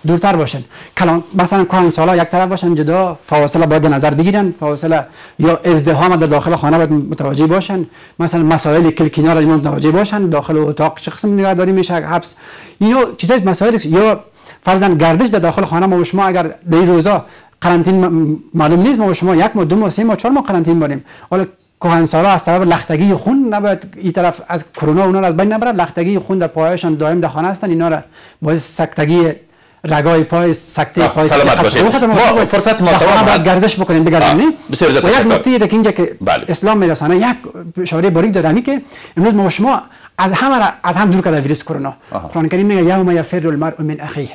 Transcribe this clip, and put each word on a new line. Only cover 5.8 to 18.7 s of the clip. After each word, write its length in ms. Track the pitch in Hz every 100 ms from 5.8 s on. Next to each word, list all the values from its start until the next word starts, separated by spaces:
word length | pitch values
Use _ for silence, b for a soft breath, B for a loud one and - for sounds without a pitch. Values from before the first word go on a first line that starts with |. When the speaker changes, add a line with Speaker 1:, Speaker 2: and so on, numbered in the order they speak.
| 147 156 175
Speaker 1:
در 120 | 175 156
داخل 280 | 147 170
خانه 220 | 165 147 165
باید 140 | 156
متوجه 560 | 151 143 156 139 139 156
باشن، 380 | 185 185 190 165 B B -
مثلاً 240 | 170 170
مسائل 480 | 160 165 156 156 165
کلکینا 420 | 160 156 - 160
را 60 | 165
اینا 180 | 156 156
متوجه 340 | 147 143 151
باشن، 380 | 175 202 208 185
داخل 280 | 147 - 156
اتاق 420 | 151 147 156 -
چه 120 | -
قسم 220 | - 214
نگهداری 380 | 202 196 180 185
می‌شه، 220 | 190 180
حبس، 420 | 170 151 170 - - B B B B
اینا 200 | 214 254 - -
چیزای 220 | 170 254
مسائل 360 | 190 175 214
است. 100 | 226
یا 340 | 151 170 220 202 - B B B
فرضاً 240 | - 190 196
گردش 400 | 160 165 165 240
در 120 | 202
داخل 260 | 165 202
خانه 200 | 147 165
ما 120 | 190 180
و 60 |
شما 220 | 170 185
اگر 180 | 190 180
در 340 | 160 - 175 165
این 100 | 180
روزا 380 | 175 175 185 - B B _
قرنطین 440 | 180 175 170 190
م-، 340 | 180 160 151 156 -
معلوم 280 | 165 151